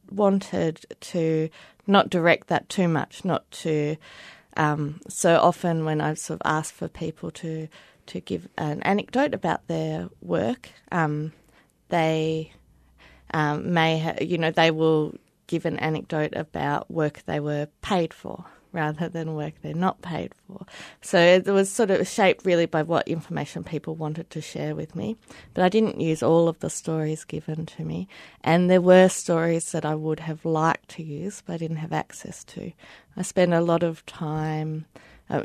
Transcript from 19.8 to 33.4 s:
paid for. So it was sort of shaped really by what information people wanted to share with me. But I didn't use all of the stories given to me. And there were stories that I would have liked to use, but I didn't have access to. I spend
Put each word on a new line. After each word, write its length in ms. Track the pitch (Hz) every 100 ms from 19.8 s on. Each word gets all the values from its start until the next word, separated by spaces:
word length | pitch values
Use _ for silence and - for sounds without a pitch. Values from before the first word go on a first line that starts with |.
| 185 -
paid 320 | 175 156 - - -
for. 200 | 190 - - - -
So 180 | - 180
it 280 | 170 185 196
was 240 | 196 196
sort 180 | - 214
of 160 | 190 185
shaped 400 | - 190 - 190
really 200 | 170 165
by 180 | 160
what 240 | 156 170 -
information 560 | 160 - 160 147 -
people 320 | - 156 - 160
wanted 340 | 151 156 -
to 100 | 156
share 340 | - 156 151 151
with 220 | 160 180
me. 180 | 208 226 - - -
But 100 | -
I 60 | 185
didn't 320 | 214 220 -
use 200 | 160 156
all 280 | 123 165 165
of 100 | 160
the 100 | 160
stories 540 | - - 160 156 156
given 420 | - 160 160 156 165
to 180 | - 160
me. 240 | 165 190 - - -
And 260 | - 170 180
there 120 | 185
were 260 | 180 185 185
stories 640 | - - 165 170 165 -
that 140 | 160 151
I 100 | 156
would 240 | 156 156
have 240 | 160 156
liked 460 | 165 160 160 - -
to 140 | -
use, 380 | 160 147 185 - -
but 80 |
I 40 | 165
didn't 200 | 165 160
have 160 | 160
access 500 | 156 - - - -
to. 300 | - - - - - - _ -
I 60 |
spend 320 | 180 -